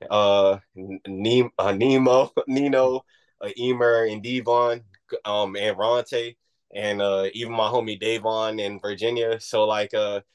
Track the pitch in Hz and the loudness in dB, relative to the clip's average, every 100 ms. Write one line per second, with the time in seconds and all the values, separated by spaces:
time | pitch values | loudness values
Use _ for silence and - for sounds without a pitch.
0 | - 104 101 101 98 98 - 92 98 95 | -2 2 4 6 4 2 -4 -18 -14 -14
1 | - 95 107 123 120 - 98 98 127 135 | -10 -4 2 2 2 0 -2 2 2 4
2 | 131 127 135 - - 135 143 131 131 131 | 6 4 2 -2 -2 0 0 2 2 0
3 | - _ _ - 101 110 123 123 120 117 | -6 _ _ -12 -12 -4 -2 2 2 4
4 | 113 107 113 127 117 120 120 117 107 _ | 0 -4 -6 -4 0 2 2 -2 -8 _
5 | _ 117 104 104 101 101 107 95 107 123 | _ -10 -4 -2 -2 -2 -2 0 0 0
6 | - 120 117 120 _ _ _ 101 104 101 | -2 -4 -6 -10 _ _ _ -8 -4 -2
7 | 101 98 98 101 117 117 107 120 110 101 | 0 0 -2 -4 -6 -2 0 0 -2 -4
8 | 107 113 110 110 110 110 101 101 104 98 | -4 -2 -2 -2 -2 -4 -6 -6 -8 -4
9 | 113 120 117 113 - 113 107 107 104 110 | -2 -2 -2 -4 -2 0 0 0 -2 -2
10 | 104 101 - | -2 -4 -8